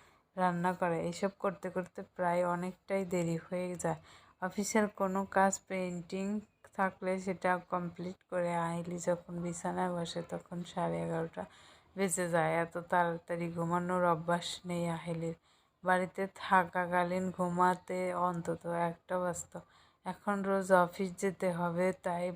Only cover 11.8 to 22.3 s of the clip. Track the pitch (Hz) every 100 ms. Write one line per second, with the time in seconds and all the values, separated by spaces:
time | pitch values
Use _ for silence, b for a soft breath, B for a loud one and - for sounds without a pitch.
11.8 | B 185 196 175 175 170 160 165 165 175
12.8 | 170 180 170 170 - 170 170 165 170 175
13.8 | 175 180 175 160 170 170 - - 180 175
14.8 | 170 165 165 165 165 165 b b b _
15.8 | 180 185 180 - 190 - - 190 175 180
16.8 | 175 180 175 185 185 175 180 175 180 180
17.8 | - 185 185 180 180 175 170 165 170 170
18.8 | 170 170 - 185 180 165 - 170 b b
19.8 | b b 185 180 - 202 196 196 185 185
20.8 | 175 - 190 175 196 175 185 170 175 170
21.8 | 185 185 185 175 180